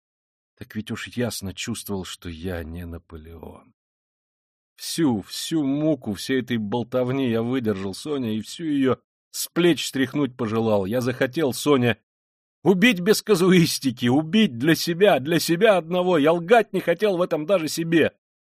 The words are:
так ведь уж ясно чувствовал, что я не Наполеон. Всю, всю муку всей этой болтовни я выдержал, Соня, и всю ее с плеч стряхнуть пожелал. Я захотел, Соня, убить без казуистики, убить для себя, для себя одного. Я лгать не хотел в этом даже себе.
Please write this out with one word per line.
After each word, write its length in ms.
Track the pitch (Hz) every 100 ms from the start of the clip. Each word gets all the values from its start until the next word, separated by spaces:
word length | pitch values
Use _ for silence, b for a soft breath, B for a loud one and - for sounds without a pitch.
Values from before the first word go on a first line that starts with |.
| _ _ _ _ _ -
так 160 | -
ведь 160 | 107 107
уж 160 | 113 -
ясно 460 | 113 117 - 95
чувствовал, 500 | 87 - 110 - 98
что 240 | 87 - 90
я 360 | 82 90 87
не 200 | 80 85
Наполеон. 880 | 87 85 - 80 78 82 - - _ _ _ _ _ _ _ _ _ _ _ _
Всю, 460 | - - 156 110
всю 400 | - - - 165
муку 520 | 139 143 156 143 117
всей 260 | 98 - 131
этой 140 | 123 120
болтовни 760 | 104 120 117 127 127 135 131
я 120 | 113
выдержал, 520 | 117 131 110 98 98
Соня, 420 | 92 156 143 120 110
и 40 |
всю 240 | 104 -
ее 320 | 165 143 131 123 _ _ _
с 160 | - -
плеч 380 | - 175 139 -
стряхнуть 500 | 131 127 151 139 -
пожелал. 480 | 117 113 113 104
Я 160 | 95 120
захотел, 520 | 120 127 135 147 147
Соня, 460 | 113 147 139 120 110 _ _ _ _ _ _
убить 340 | 151 190 233 185
без 240 | 180 202
казуистики, 840 | - 196 180 185 165 - 139 113 123
убить 520 | 135 160 202 208 117
для 160 | 139
себя, 460 | 151 - 170 202 156
для 180 | 131 170
себя 380 | - 170 226 185
одного. 420 | 160 180 180 175
Я 140 | 139
лгать 400 | 175 170 233 214
не 80 | 185
хотел 360 | 165 165 208 180
в 60 |
этом 240 | 180 156 151
даже 220 | 196 151
себе. 440 | - 165 165 113 - _ _